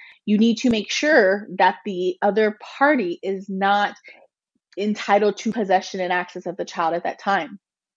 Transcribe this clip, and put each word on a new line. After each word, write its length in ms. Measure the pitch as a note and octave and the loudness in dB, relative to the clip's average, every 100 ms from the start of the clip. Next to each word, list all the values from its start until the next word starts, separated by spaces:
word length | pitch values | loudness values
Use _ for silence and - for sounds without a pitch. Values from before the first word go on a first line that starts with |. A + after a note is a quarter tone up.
| - - - | -20 -10 0
you 120 | G#3 | 4
need 200 | A#3 A3 | 4 2
to 120 | B3+ | 0
make 220 | A3 - | 0 -2
sure 560 | - D4+ D4+ F#3+ G3+ G#3 F3+ | -2 4 6 6 2 -2 2
that 200 | F#3 G3+ G#3+ | 2 2 -6
the 320 | F3+ F#3 - | -4 -4 0
other 360 | G#3 G3+ G#3+ G#3 - - | 0 2 0 -2 -12 0
party 420 | C#4 D4 F3+ E3+ | 2 2 0 -4
is 240 | F#3+ G3 G3+ | -6 -6 -6
not 460 | F#3+ G3 G3+ G3+ - - - _ _ _ _ _ - | -2 0 2 0 -6 -20 -20 _ _ _ _ _ -6
entitled 600 | G#3 G#3 - G3+ G#3 G3+ | -4 -4 0 2 2 0
to 140 | A3+ | -4
possession 480 | A3+ G3 F#3+ G3+ F#3+ | -4 0 0 0 -6
and 120 | F3+ | -2
access 340 | F3+ F3+ F3+ F3+ | -4 -4 -10 -10
of 120 | E3 | -8
the 80 | F3 | -8
child 300 | - E3 E3+ | -4 -2 -2
at 80 | |
that 160 | - - | -4 -6
time. 400 | G3+ G3 D3+ - _ _ _ | -2 -2 -4 -12 _ _ _